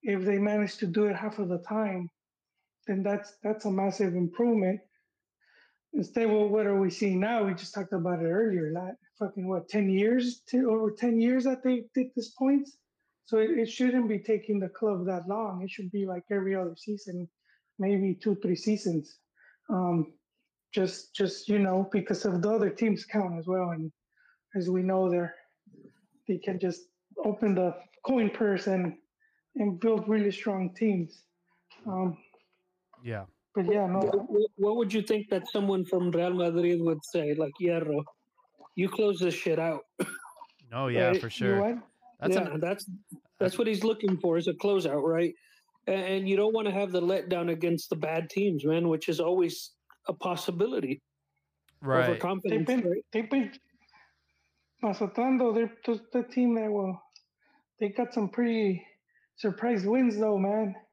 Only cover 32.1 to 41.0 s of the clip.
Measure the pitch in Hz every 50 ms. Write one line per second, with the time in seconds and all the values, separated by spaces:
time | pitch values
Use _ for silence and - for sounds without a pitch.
32.1 | 160 - _ _ _ _ _ _ _ _ _ _ _ _ _ _ _ _ 123 120
33.1 | 113 104 95 95 _ _ _ _ _ 208 185 175 208 208 196 180 180 190 202 202
34.1 | 196 202 208 - 214 208 214 208 _ - 196 208 220 240 233 196 196 220 208 -
35.1 | 220 214 208 - 202 185 185 - - 208 202 196 196 185 180 175 - 180 180 175
36.1 | 165 170 175 180 180 180 175 170 165 175 175 175 175 170 170 165 160 156 - -
37.1 | - 175 151 147 147 151 160 156 147 - 180 175 170 165 156 156 147 147 151 -
38.1 | - _ _ _ _ _ _ _ _ _ - - _ - 180 190 - - 214 208
39.1 | 196 165 180 175 160 - - - 160 156 160 165 156 139 - _ _ - 185 -
40.1 | - - - - - - - - _ _ 147 123 113 123 135 127 120 117